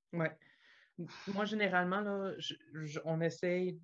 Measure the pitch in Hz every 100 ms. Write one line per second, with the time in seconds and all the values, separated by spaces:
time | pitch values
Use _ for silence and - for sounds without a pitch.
0 | _ 170 160 - - _ - - - -
1 | 170 - - 202 208 214 202 180 180 196
2 | 208 202 196 - - - - 156 156 147
3 | 156 160 165 170 180 180 185 170